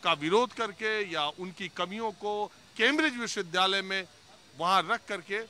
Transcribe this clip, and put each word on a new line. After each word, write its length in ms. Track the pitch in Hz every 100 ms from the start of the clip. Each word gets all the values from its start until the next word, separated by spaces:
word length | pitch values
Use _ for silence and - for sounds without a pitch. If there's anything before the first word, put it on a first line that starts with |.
का 80 | 180 165
विरोध 360 | 151 202 247
करके 380 | - 226 190 220 214 202
या 200 | 160 147 147
उनकी 280 | 185 170 185
कमियों 420 | - 180 208 226
को 320 | 190 208 208 208 - - -
कैम्ब्रिज 400 | 233 302 311 247
विश्वविद्यालय 640 | 226 - 180 180 190 196
में 240 | 190 190 180 - - - - 131
वहां 280 | 165 190
रख 220 | 165 226 -
करके 320 | 202 170 202 226